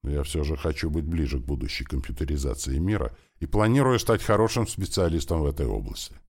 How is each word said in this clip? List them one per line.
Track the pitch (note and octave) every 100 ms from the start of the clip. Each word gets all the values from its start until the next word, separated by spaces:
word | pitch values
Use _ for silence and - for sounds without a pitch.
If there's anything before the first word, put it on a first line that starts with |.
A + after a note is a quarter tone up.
Но | C#2
я | C#2+
все | C#2 D#2+ C#2+
же | D#2
хочу | E2 D2+ E2
быть | D#2+
ближе | D2+ E2 C#2+ C2+
к | A#1+
будущей | C#2+ - -
компьютеризации | - C2+ - - C#2+ D2 C#2 - - C2+
мира | F2+ G#2+ A#1+ - _ _
и | -
планирую | G#2 A2 C3 C3 A#2+
стать | A2+ A2
хорошим | - G#2 A2 - G#2+
специалистом | - F#2 - F2 E2 - E2
в | D2
этой | C#2+ C2
области. | G1+ G1+ - - -